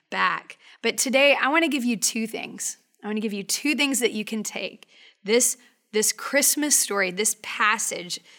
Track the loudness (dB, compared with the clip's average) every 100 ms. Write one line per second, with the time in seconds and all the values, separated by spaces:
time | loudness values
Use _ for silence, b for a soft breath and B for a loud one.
0 | _ 0 2 0 -6 -20 B B -4 -2
1 | 2 6 6 6 4 2 2 2 0 0
2 | 0 -2 -4 -6 -12 -8 -8 -8 _ _
3 | -8 -4 -4 -6 -4 -2 -2 0 0 0
4 | 0 -2 -4 -6 -6 -8 -10 -12 -20 b
5 | b b 0 2 2 0 b b _ 0
6 | 0 -2 0 2 2 2 2 2 2 0
7 | -2 0 -2 -2 -8 0 2 2 -2 -6
8 | -8 -10 B